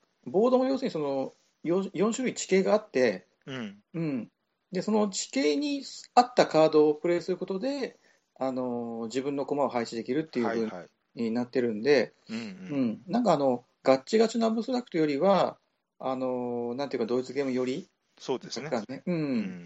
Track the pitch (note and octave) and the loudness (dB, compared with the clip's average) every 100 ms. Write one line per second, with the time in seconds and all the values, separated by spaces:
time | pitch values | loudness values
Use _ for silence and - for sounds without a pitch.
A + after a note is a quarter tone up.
0 | _ _ B2 F3+ A#3+ B3+ C4 C4+ A#3 D#3+ | _ _ -2 2 4 4 2 0 -2 -4
1 | C#3+ C3+ C3+ _ _ _ D#3 F#3 F#3+ D3 | -2 -2 -6 _ _ _ -2 -2 -2 -2
2 | G#3+ B3 B3 - - F#3+ G3 G#3 - C3 | -2 0 -4 -4 0 2 4 0 0 2
3 | A#2+ F#2+ _ _ D3+ C3 G#2+ G2+ _ E3 | 2 0 _ _ -12 -10 -10 -12 _ -6
4 | D#3+ B2+ G#2+ _ _ _ - F#3 G#3 G#3+ | -4 -4 -8 _ _ _ -8 -6 0 0
5 | G#3 - - C4 D4 C#4+ D4 C#4 - - | 0 -4 -6 0 0 0 -2 -6 -8 -16
6 | - B3 B3 - - D#3 D#3 D#3 D3+ D3+ | 2 4 4 4 4 6 6 6 6 4
7 | E3+ F3 E3 F3+ F#3 F#3+ C4 C#4+ A#3 - | 0 0 -2 -6 -4 -4 -4 -4 -6 -10
8 | _ _ _ - C3 B2+ B2+ A#2+ A#2 A2+ | _ _ _ -6 -4 -2 -4 -4 -6 -6
9 | A2+ B2+ C#3 C#3+ C3+ D3 B2+ A#2+ A2+ A#2 | -4 -4 -4 -4 -2 0 0 0 -4 -6
10 | A#2 C#3+ D#3 B2 A2+ A2+ G#2+ F2+ D#2+ _ | -2 -2 -2 -2 0 0 -2 -6 -14 _
11 | _ - A2+ A#2 B2 C3 A#2+ G#2+ C3 C#3 | _ -6 -2 -2 -2 0 0 0 4 4
12 | - _ - A2+ A2 F#2 F3 C#3 A#2+ G#2+ | 4 _ -10 -8 -8 -12 -6 0 0 -2
13 | F#3 A3+ A3 D3 C3+ B2 _ _ C3 C3 | -4 0 2 2 2 0 _ _ 2 2
14 | - A3 A3 A#3 A3+ A3+ A3 B3 - E3 | 4 2 4 2 0 0 -2 -4 -2 0
15 | D3+ C3+ F#3+ F3+ B2+ - _ _ _ - | 0 2 4 4 2 -2 _ _ _ -8
16 | C3 B2+ B2+ B2+ B2 A#2+ A#2+ B2+ C#3 B2+ | -4 -2 -2 -2 -4 -4 -4 -4 -4 -2
17 | A2 B2 B2+ C3 C3+ B2+ B2+ D3+ - _ | 0 0 0 -4 -2 0 0 -2 -8 _
18 | _ _ - B2+ E3 - D3 C3+ G#3 - | _ _ -6 -6 -6 -10 -4 -6 -6 -8
19 | - E3 C#3 A#2 F#2+ F2+ | -4 -2 -2 -2 -4 -8